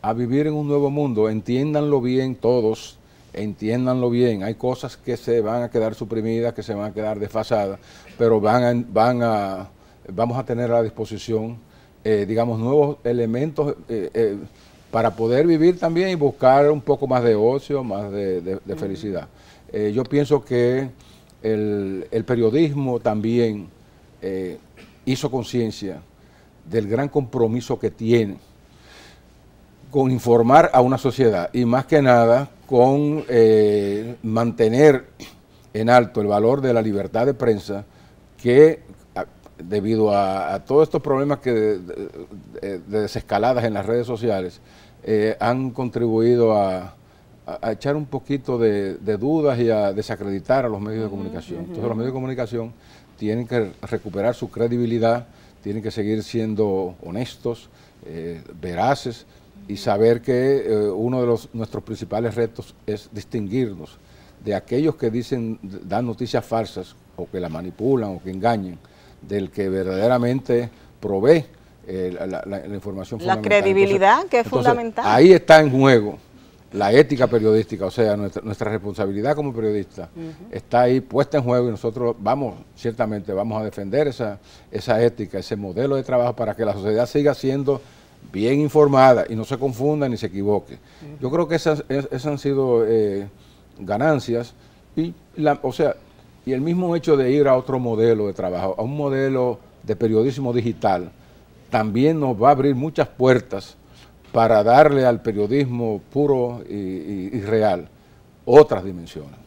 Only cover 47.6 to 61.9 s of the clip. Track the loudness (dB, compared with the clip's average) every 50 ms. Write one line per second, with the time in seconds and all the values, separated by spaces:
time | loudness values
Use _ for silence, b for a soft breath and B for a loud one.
47.6 | -6 -6 -6 -4 -4 -4 -4 -4 -6 -8 -10 -10 -6 -6 -6 -6 -4 -4 -2 2
48.6 | 2 2 2 0 -2 -4 -6 -8 -4 -4 -4 -2 -2 -2 -2 0 2 0 2 2
49.6 | 2 2 2 2 0 0 -2 -4 -6 -6 -8 -8 -6 -6 -6 -6 -2 0 0 0
50.6 | 0 -2 -4 -6 -6 -6 -6 -6 -6 -6 -6 -8 -10 -10 -10 -12 -12 -12 -12 -12
51.6 | -12 -12 -10 -8 -6 -6 -4 -4 -4 -6 -6 -6 -8 -8 -6 -6 -8 -6 -6 -8
52.6 | -8 -8 -14 b b b b b b b _ -8 -4 -4 -2 -4 -4 -2 -2 -2
53.6 | -2 -2 -6 -14 -10 -8 -8 -6 -6 -6 -6 -2 -2 -2 -2 -2 -8 -10 -4 -4
54.6 | -2 -2 0 -2 -2 -2 0 0 2 2 0 0 -4 b b b b b b _
55.6 | _ -8 -8 -6 -6 -8 -6 -4 -2 -2 -2 -4 -4 -6 -6 -4 -4 -4 -2 0
56.6 | 0 0 0 -2 -4 -6 -8 -12 -14 -10 -8 -8 -8 -8 -12 -10 -8 -8 -8 -8
57.6 | -14 -20 b b b b b b -18 -16 -14 -12 -10 -10 -12 -12 -16 -20 -20 -14
58.6 | -12 -10 -4 -2 0 0 0 -2 -4 -10 -12 -12 -18 b b b b b b -20
59.6 | -12 -12 -12 -6 -2 -2 2 4 4 4 4 2 0 -2 0 0 2 2 0 0
60.6 | 0 0 0 0 0 -2 -2 -2 -4 -2 -2 -2 0 0 0 -2 -4 -10 -10 -10
61.6 | -10 -8 -8 -12 -10 -10